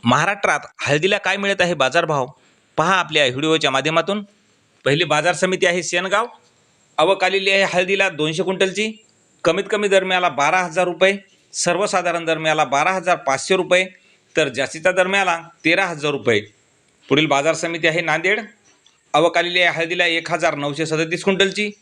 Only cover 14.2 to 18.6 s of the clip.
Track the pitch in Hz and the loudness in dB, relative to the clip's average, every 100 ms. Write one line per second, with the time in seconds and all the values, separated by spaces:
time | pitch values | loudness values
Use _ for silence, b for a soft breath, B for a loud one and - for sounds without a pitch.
14.2 | _ - 147 120 131 160 170 185 185 196 | _ -2 -2 -2 -6 -2 0 2 2 2
15.2 | 185 165 165 _ 156 175 190 160 147 139 | 0 -2 -6 _ 0 0 0 -2 -4 -2
16.2 | 110 110 104 _ _ _ _ _ - 139 | 0 0 -2 _ _ _ _ _ -2 0
17.2 | 156 139 147 156 170 170 160 160 170 156 | 2 2 2 -2 -4 -2 0 0 -2 -2
18.2 | 180 214 214 _ | 0 -2 -6 _